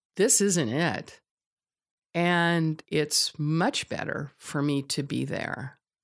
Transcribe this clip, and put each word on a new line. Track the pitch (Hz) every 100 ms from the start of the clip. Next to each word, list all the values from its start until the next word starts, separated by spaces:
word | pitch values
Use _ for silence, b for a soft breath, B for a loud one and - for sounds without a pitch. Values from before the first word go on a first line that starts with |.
| _ -
this | 202 -
isn't | 202 175 117
it. | 139 170 101 - - _ _ _ _ _ _ _ _ _ 170
And | 175 175 170 170 160 156 -
it's | 156 151 - - -
much | 151 160 220 - -
better | - - - 143 -
for | - 147
me | 147 139
to | 139 -
be | 143 123 135
there." | 98 - - 135 - _ _